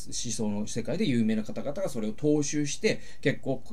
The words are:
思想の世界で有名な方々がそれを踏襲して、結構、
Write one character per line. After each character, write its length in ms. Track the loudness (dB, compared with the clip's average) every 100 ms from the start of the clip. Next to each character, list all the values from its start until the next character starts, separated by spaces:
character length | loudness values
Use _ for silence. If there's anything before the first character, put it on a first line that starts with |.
| -4
思 260 | -4 -2
想 260 | -2 0 0
の 60 | -2
世 160 | -2
界 160 | -2 0
で 80 | 2
有 180 | 4
名 120 | 4 2
な 80 |
方 180 | 0 -4
々 120 | -4
が 160 | -2 -2
そ 120 | -2
れ 60 | -2
を 60 |
踏 280 | 2 4 4
襲 240 | 2 0 0
し 120 | 0
て、 240 | 0 0 -4 -2
結 200 | 0 0
構、 200 | 0 -2 -4